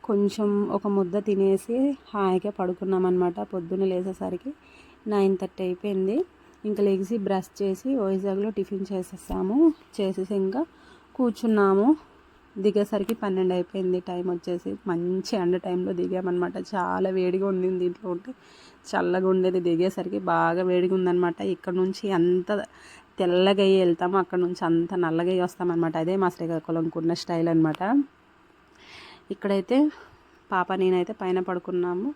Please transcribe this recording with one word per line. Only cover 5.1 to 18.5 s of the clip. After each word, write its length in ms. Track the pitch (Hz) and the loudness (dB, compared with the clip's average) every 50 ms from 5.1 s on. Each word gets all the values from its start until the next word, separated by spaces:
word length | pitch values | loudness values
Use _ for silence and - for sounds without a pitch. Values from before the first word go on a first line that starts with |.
| 208 | 2
నైన్ 200 | 202 196 196 196 185 | 4 4 4 2 0
థర్టీ 220 | 196 185 _ - 190 | -2 -8 _ -6 -4
అయిపోయింది. 500 | 180 180 180 - 208 196 190 190 190 220 294 381 - _ _ - - - _ - 214 | -4 -4 -4 -4 -4 -2 0 0 0 0 -2 -2 -4 _ _ -20 -20 -20 _ -6 -4
ఇంకా 120 | 208 202 202 | 0 2 2
లెగిసి 300 | 196 196 185 196 185 233 226 196 | 2 2 0 0 -2 -4 -4 0
బ్రష్ 240 | 196 196 190 185 - _ - | 0 -2 -2 -2 -6 _ -4
చేసి 280 | 202 196 190 185 - 262 277 254 202 | -2 -2 -2 -2 -2 -2 0 0 0
వైజాగ్లో 440 | 190 196 190 185 196 190 196 202 220 202 | 0 0 0 0 -2 -2 -2 -2 -2 -2
టిఫిన్ 300 | 208 190 - 202 185 190 190 | -4 -4 -4 -4 -6 -6 -4
చేసేసాము. 680 | 202 185 180 - 190 180 - - 185 185 185 190 220 277 330 330 302 - - _ - - | -4 -6 -6 -8 -12 -18 -10 -8 -4 -2 -2 0 4 6 4 4 4 0 -14 _ -6 -4
చేసేసి 360 | 202 190 190 - 185 190 214 196 | -2 -2 -2 -4 -4 -2 -2 0
ఇంకా 200 | 190 190 208 262 330 - - - - - - - _ _ _ - | 0 0 -2 -2 -4 -6 -8 -20 -20 -20 -20 -20 _ _ _ 0
కూర్చున్నాము. 680 | 254 240 220 - 240 226 214 208 202 196 190 196 208 262 311 - - - - - _ _ _ _ _ _ _ 208 190 | 0 0 0 0 0 2 4 4 4 4 4 4 6 4 4 2 0 -20 -20 -20 _ _ _ _ _ _ _ 0 0
దిగేసరికి 500 | 208 190 208 202 - 220 202 190 - 226 - | 2 2 2 0 2 0 -2 -2 -2 -4 -4
పన్నెండు 320 | 214 202 185 190 185 180 180 | -2 -2 0 0 2 2 2
అయిపోయింది 420 | 180 175 - - 196 185 185 180 180 180 - | 0 -2 -4 -4 -4 -2 0 -2 -2 -4 -6
టైమ్ 200 | 180 180 180 185 180 | -8 -6 -4 -4 -4
వచ్చేసి. 360 | 170 - 180 175 175 - 190 202 208 _ 196 | -4 -4 -6 -6 -6 -6 -8 -10 -8 _ -4
మంచి 420 | 170 170 175 180 185 190 185 - - 202 | -4 -2 -2 -2 -2 -2 -2 -4 -4 0
ఎండ 140 | 175 175 180 180 - | 0 0 0 0 -2
టైంలో 260 | 190 180 185 185 190 190 175 | -4 -4 -2 -2 -4 -4 -4
దిగామన్నమాట. 560 | 180 180 185 185 190 180 175 180 175 175 180 185 185 - - | -4 -4 -4 -4 -2 -2 -2 -2 -2 -4 -4 -8 -10 -6 -4
చాలా 340 | 190 175 180 185 185 185 190 185 185 | -4 -2 -2 0 0 0 0 0 0
వేడిగా 280 | 180 180 180 190 196 196 | 0 0 0 0 0 0
ఉంది 160 | 190 185 185 185 185 180 | 0 0 0 -2 0 0
దీంట్లో 260 | 180 180 175 - 220 185 180 | -2 -2 -4 -6 -8 -8 -8
ఉంటే, 160 | 175 202 247 262 _ - - | -8 -8 -14 -18 _ -20 -20